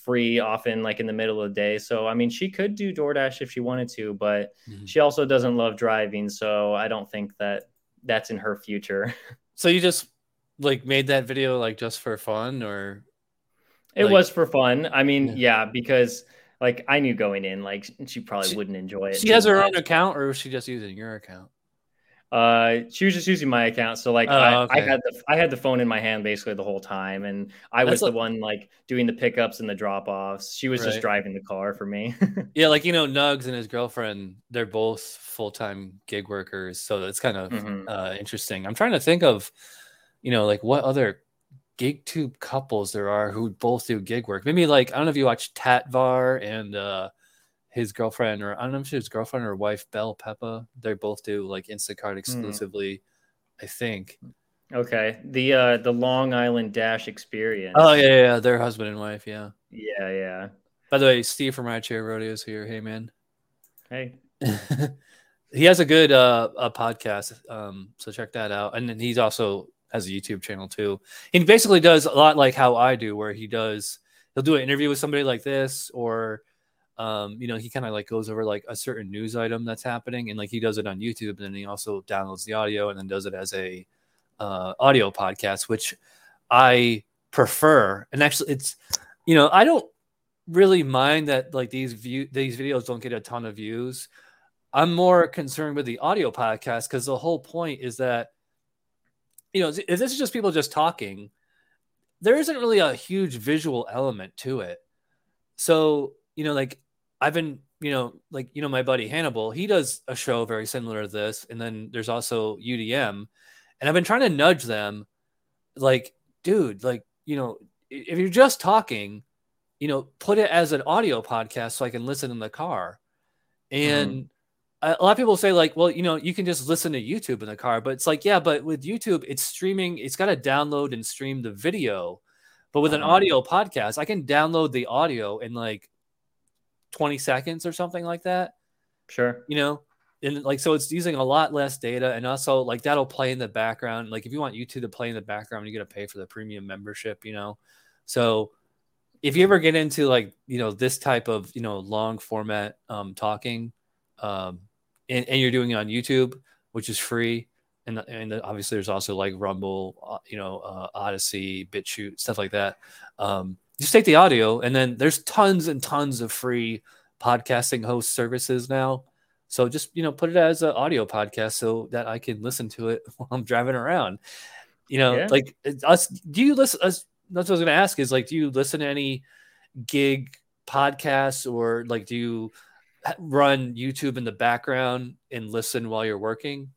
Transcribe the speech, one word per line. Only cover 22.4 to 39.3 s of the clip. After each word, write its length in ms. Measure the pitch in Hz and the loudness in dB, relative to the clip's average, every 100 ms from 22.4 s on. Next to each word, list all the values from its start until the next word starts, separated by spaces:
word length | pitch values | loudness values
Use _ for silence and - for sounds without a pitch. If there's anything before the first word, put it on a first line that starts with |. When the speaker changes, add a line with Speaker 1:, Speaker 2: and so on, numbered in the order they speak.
| 117 117 117 117 117 | 6 6 4 2 -2
Speaker 1:
she 140 | - 196 | 0 2
was 100 | 185 | 2
just 100 | 165 | 0
using 220 | 180 139 | 0 2
my 160 | 120 117 | 2 2
account. 320 | 117 113 113 | 0 -2 -2
So, 160 | - | 2
like, 160 | 117 113 | 4 6
Speaker 2:
Oh, 40 | |
Speaker 1:
I, 180 | 139 120 120 123 | 6 8 6 4
I 120 | 135 | 2
Speaker 2:
okay. 0 | |
Speaker 1:
had 180 | 135 135 | 4 2
the, 200 | 123 117 - | 0 -6 0
I 80 | 156 | 2
had 140 | 170 | 2
the 80 | 127 | 0
phone 220 | 135 127 | 0 0
in 80 | 120 | 0
my 120 | 110 | 0
hand 240 | 110 110 | -2 -2
basically 300 | 104 104 - | -4 -6 -6
the 100 | 101 | -6
whole 160 | 98 98 | -6 -6
time, 440 | - 98 196 139 101 | -6 -8 -6 -6 -6
and 260 | 98 101 - - | -8 -10 -14 -4
I 120 | 117 127 | 2 4
Speaker 2:
That's 60 | - | 4
Speaker 1:
was 40 | |
the 60 | 196 | 2
Speaker 2:
a 40 | |
Speaker 1:
one, 280 | 113 113 113 | 0 -2 -4
like, 300 | 107 104 - _ - | -4 -6 -8 _ -4
doing 200 | 127 120 | 0 0
the 60 | |
pickups 460 | 117 123 123 113 - | 0 -2 0 -2 -4
and 80 | 110 | -8
the 40 | 98 | -6
drop-offs. 800 | 104 98 98 98 98 98 - - | -4 -4 -4 -6 -6 -8 -12 -8
She 120 | 135 | -4
was 140 | 127 113 | -2 -2
just 120 | 107 | -2
Speaker 2:
Right. 40 | |
Speaker 1:
driving 320 | 113 104 98 | 0 -2 -2
the 80 | 95 | -10
car 320 | - 95 98 | -10 -6 -6
for 120 | 101 101 | -6 -8
me. 280 | 101 113 120 | -8 -8 0
<laughs> 340 | 190 196 - 151 | 0 0 -6 2
Speaker 2:
Yeah, 120 | 156 | 4
like, 160 | 151 160 | 4 2
you 80 | |
know, 140 | 170 147 | 0 0
Nugs 380 | 135 143 139 127 | 0 0 0 -4
and 100 | 123 | -8
his 120 | 107 | -8
girlfriend, 720 | 120 120 123 113 101 98 95 _ | -6 -6 -6 -8 -8 -12 -18 _
they're 140 | 120 110 | -6 -4
both 360 | 110 110 110 | -2 -2 -2
full-time 1000 | - - - - 107 - 107 98 95 95 - | -10 -18 -16 -10 -8 -8 -10 -10 -14 -18 -10
gig 200 | 104 95 | -10 -8
workers, 500 | 101 95 98 92 90 | -10 -8 -10 -10 -12
so 180 | - 104 | -6 -6
that's 200 | 92 101 | -4 -4
kind 180 | 127 98 | -4 -4
of, 140 | 92 | -6
Speaker 1:
Mm-hmm. 360 | 117 107 101 95 | -8 -8 -10 -8
Speaker 2:
uh, 280 | 104 92 98 | -8 -8 -8
interesting. 460 | 107 113 - 95 95 | -10 -10 -8 -8 -8
I'm 80 | 113 | -2
trying 160 | 226 | 0
to 80 | 180 | 2
think 240 | 160 175 | 2 4
of, 280 | 165 | 6